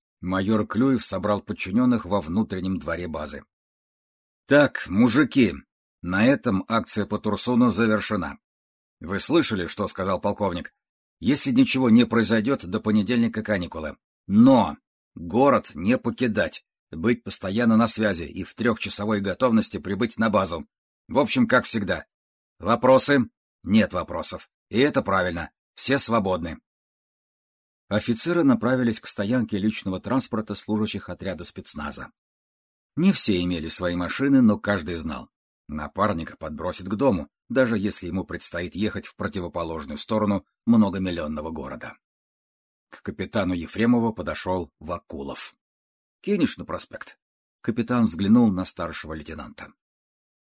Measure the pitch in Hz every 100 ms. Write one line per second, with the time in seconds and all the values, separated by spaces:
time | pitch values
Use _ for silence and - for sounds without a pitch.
0 | _ _ 90 92 95 110 104 107 135 123
1 | - 95 104 104 - 98 95 107 127 117
2 | 87 101 78 92 107 92 92 92 76 85
3 | 87 78 76 71 - _ _ _ _ _
4 | _ _ _ _ - 143 139 - - 95
5 | 120 117 143 139 107 69 - _ _ _
6 | 87 95 117 143 123 95 - 117 - 110
7 | 98 104 107 101 - 120 123 92 113 107
8 | - 104 76 71 _ _ _ _ _ _
9 | 80 95 - 147 - 101 82 - 95 -
10 | 95 92 104 101 101 85 - _ _ _
11 | _ _ 87 143 143 123 131 131 127 113
12 | 113 113 107 113 110 135 90 104 113 107
13 | 101 123 117 110 107 101 85 80 76 -
14 | _ _ - 104 127 127 87 - _ _
15 | _ - 85 101 139 120 - - 95 127
16 | 120 113 123 101 82 - - _ _ 82
17 | 101 120 - - 95 104 117 110 113 104
18 | 107 82 76 92 87 - 117 110 98 98
19 | 104 104 98 90 131 113 101 92 90 98
20 | 117 - 113 101 92 82 - _ _ _
21 | - 120 147 135 117 127 - 117 95 82
22 | - _ _ _ _ _ 85 113 127 131
23 | 135 143 110 _ _ _ 85 110 - 90
24 | 80 85 80 90 - _ _ 107 147 135
25 | - 95 90 85 78 _ _ - - 135
26 | - 113 95 90 82 76 _ _ _ _
27 | _ _ _ _ _ _ _ _ _ 104
28 | - 113 165 175 143 113 113 127 120 107
29 | - - 101 123 110 101 107 - 98 92
30 | - 240 - 110 107 101 - 107 107 98
31 | - 87 95 82 85 - - - 73 -
32 | - _ _ _ _ _ _ _ _ -
33 | 180 - - 90 90 85 80 - 90 87
34 | 85 - 139 135 117 104 104 101 80 85
35 | 78 67 - _ _ _ - 76 73 -
36 | 104 82 80 - 80 76 87 - 92 101
37 | 135 92 - _ - 127 123 110 101 -
38 | 90 92 85 87 - 85 87 87 104 101
39 | - - - 98 87 87 85 80 76 107
40 | - 110 104 101 - _ - 113 101 95
41 | 92 85 78 78 78 80 67 69 - -
42 | _ _ _ _ _ _ _ _ _ -
43 | - 90 95 110 92 90 80 98 117 120
44 | 117 - 82 - 92 92 85 _ 78 85
45 | - 76 69 - - - _ _ _ _
46 | _ _ - 202 151 - 78 87 - -
47 | - - _ _ _ _ - 113 113 123
48 | 110 82 98 120 117 92 92 - 82 78
49 | 78 78 78 76 71 - - _ _ _
50 | _ _ _ _